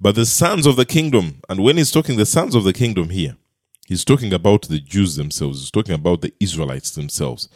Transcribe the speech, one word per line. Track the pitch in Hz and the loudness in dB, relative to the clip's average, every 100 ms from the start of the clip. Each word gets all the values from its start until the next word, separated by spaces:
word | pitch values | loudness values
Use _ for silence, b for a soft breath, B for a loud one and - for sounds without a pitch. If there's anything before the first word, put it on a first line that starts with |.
But | 101 107 | 0 2
the | 117 | 2
sons | - 180 196 143 | 2 2 4 2
of | 127 | 4
the | 127 | 2
kingdom, | 160 156 120 82 67 - | 2 2 2 0 -6 -6
and | 95 | 2
when | 117 165 | 2 4
he's | 147 | 2
talking | 156 156 117 | 0 0 0
the | 104 | 2
sons | 165 214 120 | 2 2 2
of | 95 | 2
the | |
kingdom | 101 120 92 82 | 0 -2 -2 -4
here, | 95 71 - _ _ _ _ - | -4 -6 -8 _ _ _ _ -8
he's | 92 - | -4 2
talking | 139 110 | 2 2
about | 90 101 104 | 0 4 4
the | - 76 | 2 -6
Jews | 71 98 92 73 | -4 0 0 -2
themselves. | 73 - 71 69 | -6 -4 -6 -6
He's | 67 | -6
talking | 104 104 78 | -4 -2 -2
about | 85 85 | 0 -2
the | 90 - | -4 -4
Israelites | 95 80 71 67 - | -4 -4 -6 -6 -10
themselves. | 78 73 - 69 58 - | -10 -8 -6 -6 -8 -14